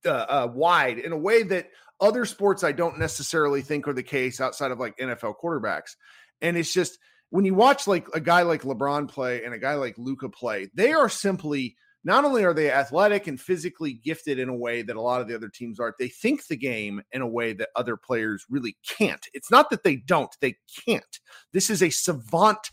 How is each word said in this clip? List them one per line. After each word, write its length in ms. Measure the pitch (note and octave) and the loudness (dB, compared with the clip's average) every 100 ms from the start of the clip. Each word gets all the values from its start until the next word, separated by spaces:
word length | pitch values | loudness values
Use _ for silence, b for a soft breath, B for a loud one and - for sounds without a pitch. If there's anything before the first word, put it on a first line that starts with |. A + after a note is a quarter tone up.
| F3 | 0
uh, 20 | |
uh, 400 | C#3 A2 C#3 B2 | -2 0 0 0
wide 440 | A#2+ E3 F3 C3+ A#2 | 0 4 4 4 -2
in 140 | C3+ | -6
a 60 | E3 | -4
way 240 | E3+ A3+ | 4 4
that 260 | G3+ F#3 F3 b b _ | 4 -2 -4 b b _
other 240 | G3+ A3+ | 2 2
sports 400 | A#3+ - G3+ F#3+ | -4 0 2 2
I 80 | E3+ | 0
don't 260 | C#3+ E3+ D3 | 0 -2 0
necessarily 640 | D#3+ - C#3+ E3 D3 C#3 | -4 -4 -4 0 2 0
think 260 | C#3 D3 D3 | -2 -4 -2
are 60 | |
the 100 | B2+ | -4
case 380 | B2 C#3 B2+ B2 | -2 -2 -2 -2
outside 300 | C3 - C#3 | -4 -2 -6
of, 100 | B2 | -4
like, 140 | B2 G#2 | -8 -6
N 120 | C3 | -6
F 120 | A#2+ | -4
L 140 | A2+ G#2 | -6 -6
quarterbacks. 580 | E3+ D#3 A2 D#2+ - - b b b _ | -4 -4 -2 -4 -8 -20 b b b _
And 160 | D#3+ E3+ | -2 -2
it's 160 | E3 | 0
just, 260 | - - - b b b | 0 -2 -6 b b b
when 160 | F3+ | 0
you 100 | G3 | 2
watch, 320 | F#3+ A#3+ C4+ - | 6 6 6 2
like, 200 | F#3 - | 0 0
a 60 | E3 | -6
guy 220 | D3+ F3 | 2 4
like 200 | F3 D#3 | 4 0
LeBron 460 | C3+ B2+ C#3 D3 C#3 | -2 -2 -2 -2 -4
play 360 | - B2+ B2 | -4 -4 -4
and 80 | A2+ | -6
a 60 | A#2 | -6
guy 160 | C3 | -4
like 220 | D3 B2+ G#2+ | -2 -4 -6
Luka 300 | B2 C3+ B2+ | -8 -8 -8
play, 420 | - A#2+ G#2 G2 | -6 -4 -4 -6
they 180 | - A3+ | 0 2
are 160 | D#4+ B3+ | 4 2
simply, 680 | - G3 F#3+ D3+ C#3+ B2+ _ _ _ | 2 -2 -2 -4 -4 -4 _ _ _
not 200 | - A3 C#4+ | 2 4 4
only 180 | B3+ | 4
are 80 | F#3 | 4
they 180 | D#3 D3+ | 4 2
athletic 560 | C3+ C3+ C#3+ G#3 G#3 G3+ | 2 2 4 4 2 -2
and 140 | C3 | -10
physically 540 | - F3+ E3 - D#3 | -4 -4 -4 -6 -8
gifted 440 | A#2 A#2+ D#3+ - C3 | -6 -6 -6 -4 -2
in 120 | B2+ | -2
a 40 | |
way 280 | B2+ A#2+ A#2 | -4 -4 -4
that 140 | A2 A2 | -4 -4
a 40 | |
lot 220 | A#2+ B2 | -2 -2
of 60 | A2 | -2
the 60 | |
other 140 | A#2 G#2+ | -8 -10
teams 320 | - A#2+ G#2+ | -12 -14 -6
aren't, 160 | A#2 - | -6 -4
they 100 | B2+ | -8
think 380 | - A3 C#4+ - | -2 -2 -2 -4
the 100 | D3 | -6
game 440 | C3 A2+ G#2 G2+ - | -4 -4 -6 -8 -10
in 100 | B2+ | -8
a 40 | B2 | -4
way 280 | A#2 A#2 | -2 -4
that 160 | G#2 A2 | -4 -6
other 220 | A#2 B2 A2+ | -4 -4 -6
players 480 | _ A#2+ A2 G2+ - | _ -2 -2 -6 -6
really 260 | C3+ A#2+ - - | -6 -6 -10 -14
can't. 380 | - G#3 D2 - | -2 -2 -2 -10
It's 180 | C#3 - | -16 4
not 200 | B3 D4+ | 6 6
that 120 | B3+ | 2
they 140 | F#3 C3+ | 0 0
don't, 380 | C3 E3+ B2 - | 0 0 0 -2
they 160 | C3+ - _ - | -4 -4 _ -10
can't. 360 | - G#3+ - - _ B B | -2 -2 -2 -20 _ B B
This 180 | F#3+ F#3+ | -2 0
is 120 | G3+ | 2
a 60 | E3+ | 2
savant 680 | - - D3+ A2 E3+ G#3+ G#3 - | 2 -2 -4 -2 4 4 4 -6